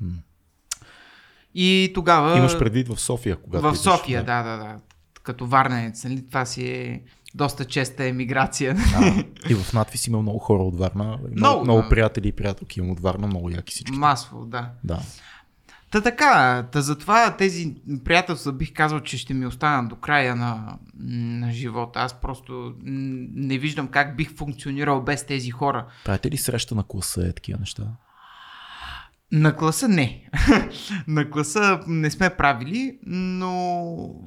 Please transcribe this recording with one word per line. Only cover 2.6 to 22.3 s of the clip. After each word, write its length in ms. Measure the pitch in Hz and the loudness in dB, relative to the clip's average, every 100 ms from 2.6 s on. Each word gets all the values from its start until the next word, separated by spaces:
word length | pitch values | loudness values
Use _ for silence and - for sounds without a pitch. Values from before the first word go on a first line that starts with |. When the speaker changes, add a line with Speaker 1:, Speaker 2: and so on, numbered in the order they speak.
| 113 113 123 | 2 2 0
Speaker 1:
в 100 | 110 | -2
София, 380 | - 120 107 87 | -2 -2 -2 -4
когато 260 | - 92 | -4 0
Speaker 2:
В 60 | 151 | 0
Speaker 1:
идеш, 100 | 135 | 2
Speaker 2:
София, 400 | 190 175 - 120 | 4 4 2 -4
Speaker 1:
да. 240 | 117 120 | -2 -2
Speaker 2:
да, 60 | 117 | -4
да, 140 | 113 | -8
да. 120 | 107 107 - _ _ - | -10 -14 -20 _ _ -14
Като 220 | - 123 123 | -12 -8 2
варненец, 560 | 131 131 123 113 110 | 4 4 0 -4 -8
нали? 220 | 127 131 131 | -8 -8 -4
Това 200 | 139 123 | -4 -4
си 200 | 127 127 | -6 -8
е 360 | 127 123 123 - _ - - | -8 -8 -10 -14 _ -14 -4
доста 300 | 143 - 131 | -2 -2 -6
честа 380 | 151 131 - 131 | -4 -4 -4 -4
емиграция. 680 | 127 123 131 - - 135 175 240 - | -2 -2 0 0 0 -2 2 4 6
Speaker 1:
А, 180 | 196 196 - - - | 6 4 -2 -6 0
и 60 | 107 | 0
в 180 | 92 | 2
надпис 340 | 117 110 - - | 0 0 -2 -2
има 140 | 110 | 0
много 180 | 107 98 | 0 -2
хора 240 | - 101 | 2 2
от 140 | 92 87 | 2 0
Варна, 260 | 92 92 107 | -2 -2 -4
много, 220 | 110 123 | -6 -6
Speaker 2:
Много, 320 | - 285 277 | 2 4 4
Speaker 1:
много 180 | 123 113 | 4 4
Speaker 2:
да. 80 | 107 | 6
Speaker 1:
приятели 380 | 113 107 - 101 | 4 4 0 -2
и 40 | |
приятелки 480 | - 101 98 - - | -2 -2 -4 -8 -6
имам 120 | 90 | -4
от 80 | 90 | -2
Варна, 280 | 92 95 101 | -2 0 -2
много 220 | 92 87 | -2 -4
яки 240 | 87 - | -6 -8
всички. 200 | - - | -10 -6
Speaker 2:
Масово, 520 | 135 147 131 - 120 117 | 0 2 2 -4 -14 -10
да. 240 | 123 120 - | -8 -10 -8
Speaker 1:
Да. 160 | - 85 - - - - _ _ _ - _ | -6 -6 -8 -14 -20 -20 _ _ _ -20 _
Speaker 2:
Та 100 | 214 | 0
така, 600 | 226 233 294 202 127 123 | 0 4 6 6 6 2
та 180 | 123 147 | 0 -2
затова 500 | 139 151 - 220 226 | -2 -2 2 4 4
тези 440 | 160 196 170 165 120 - 139 | 4 0 0 -6 -8 -8 -6
приятелства 480 | 123 170 180 160 143 | 2 2 2 -2 -4
бих 200 | 131 156 | -4 -4
казал, 260 | - 156 151 | 0 2 0
че 180 | - 123 | -4 -8
ще 160 | - | -4
ми 120 | 131 127 | -4 -4
останат 440 | 123 151 143 117 | -2 0 0 -2
до 60 | 117 | -6
края 380 | - 147 127 120 | 0 2 2 0
на, 420 | 120 113 110 90 - - | -2 -4 -8 -14 -18 -12
на 520 | 123 120 117 120 120 | -8 -4 -4 -2 -2
живота. 480 | 117 127 113 117 120 | -4 -6 -6 -6 -4
Аз 140 | 123 | -6
просто, 400 | 123 131 | -4 -8